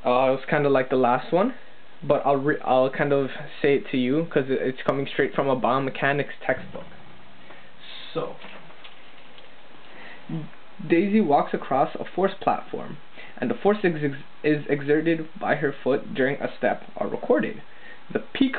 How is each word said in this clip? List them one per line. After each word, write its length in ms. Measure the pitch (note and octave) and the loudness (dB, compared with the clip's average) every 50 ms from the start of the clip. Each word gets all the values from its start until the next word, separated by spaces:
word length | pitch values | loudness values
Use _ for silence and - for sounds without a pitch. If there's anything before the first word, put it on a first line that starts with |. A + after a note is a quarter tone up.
| - | 2
Uh, 320 | B2+ B2 B2+ C3 C3 C3+ C3+ | 2 4 6 6 4 4 2
it's 100 | - - | 2 2
kinda 200 | D#3+ D3 C#3+ C#3+ | 2 4 4 6
like 200 | C3+ C3 C3 - | 4 4 4 4
the 60 | C3 | 2
last 380 | C3 B2+ A#2+ B2 B2 - - D#3+ | 4 4 4 4 2 2 0 2
one, 220 | F3 G3+ C4+ B3+ - - - - - - - - - | 2 2 2 0 -4 -8 -10 -12 -12 -12 -12 -10 -4
but 200 | - C#3+ D3 - - | 0 2 2 4 4
I'll 120 | C3+ C#3+ C3+ | 4 2 4
re-, 240 | C3+ D3 D3 - - | 4 2 0 0 2
I'll 260 | - B2+ C3 C3 C3+ | 2 4 4 4 4
kind 220 | C#3 - D3 C#3+ | 2 0 2 2
of 160 | C#3+ C#3 C3+ B2+ - - - - - - | 4 2 2 0 -2 -6 -8 -8 -2 2
say 140 | - C#3+ C#3+ | 4 4 4
it 80 | B2+ - - | 4 2 0
to 60 | - C3 | 0 0
you 300 | B2 B2 C3+ D#3+ E3 E3 | 2 2 2 2 0 2
'cause 140 | - D3+ C3+ C3+ | 0 0 2 2
it, 140 | C3 - | 0 0
it's 220 | - B2+ B2+ - - - | 0 -2 -2 0 0 0
coming 180 | C3+ C#3 C#3 | 0 0 -2
straight 300 | - - - C#3 - - | -2 0 0 0 0 0
from 140 | - C#3 C#3 | 0 0 2
a 100 | C3+ C3 | 2 2
biomechanics 800 | A2+ A#2 B2 C3+ C#3 C3 - - D3+ C#3 C#3 C#3 C3+ - - - - | 2 2 2 2 0 -2 -2 0 0 0 2 0 -2 -4 -6 -4 -2
textbook. 400 | - C3 - - - - - - - - - - - - - - - - - - - - - - - - - - - - - - - - | -2 -2 -2 -4 -8 -10 -10 -10 -10 -10 -10 -12 -12 -12 -12 -12 -12 -12 -12 -12 -12 -12 -12 -12 -12 -12 -12 -12 -12 -12 -12 -10 -6 -4
So 240 | D#3+ - - - - - - - - - - - - - - - - - - - - - - - - - - - - - - - - - - - - - - - - - - D#3+ D#3+ D3 D3 - - - - - - F3+ D3+ | -4 -4 -4 -6 -10 -10 -12 -12 -12 -12 -12 -12 -12 -12 -12 -12 -12 -12 -12 -12 -12 -12 -12 -12 -12 -12 -12 -12 -12 -12 -12 -12 -12 -12 -12 -12 -12 -12 -12 -12 -10 -8 -6 -6 -6 -6 -8 -10 -12 -12 -12 -12 -10 0 4
Daisy 320 | F3 E3+ G3+ G3+ G3+ A3 | 4 4 6 6 4 4
walks 340 | G3+ D3+ C#3 D#3+ - - - | 4 6 4 4 4 2 -2
across 400 | F3 - - C#3 C3 D#3 - - | -4 -2 0 2 2 2 2 0
a 100 | - - | -4 -8
force 300 | - - - F#3+ F#3+ - - | -4 0 0 0 0 0 0
platform, 600 | - C3+ A#2 - - - - - - - - - - - - - - - - - | 0 2 2 2 -2 -6 -8 -8 -8 -8 -8 -10 -10 -12 -12 -12 -12 -12 -6 -2
and 140 | - A#2 | -2 -2
the 40 | A2+ | 0
force 240 | - - G3 G#3 G#3 - | 4 4 4 4 6 4
ex-, 160 | F3 D#3+ D3+ D3 C#3+ C3+ C#3 - - - - - | 2 2 2 0 -2 -2 -4 -6 -10 -10 -2 2
is 180 | D3+ D3+ D3 C#3+ - | 2 2 2 2 0
exerted 580 | D3 C#3+ C#3 C#3+ D3 D#3 D#3 E3+ E3 - G#2 - - - | 0 0 2 4 2 4 4 2 2 0 -2 -6 -8 -4
by 140 | - - D3 | 0 0 2
her 200 | D3 D#3 C#3 C3+ - - | 2 2 0 -2 0 0
foot 300 | B2+ C3+ - - - - | 2 2 2 0 -2 0
during 240 | - C3 C3 C#3 - | 2 2 2 2 0
a 100 | - - - - | -4 -4 -2 0
step 260 | - G#2 G2 - - - - | 0 2 2 0 -4 -8 -6
are 140 | - - - | -4 -4 -4
recorded. 520 | - - - - B3 D#4 - - - - - - - - - - - - - - - | -4 -2 2 2 4 4 2 0 -4 -6 -10 -10 -12 -12 -12 -12 -12 -12 -8 -6 -4
The 60 | - | -4
peak 360 | - - - - C4+ C4 - | -4 -4 0 2 2 2 2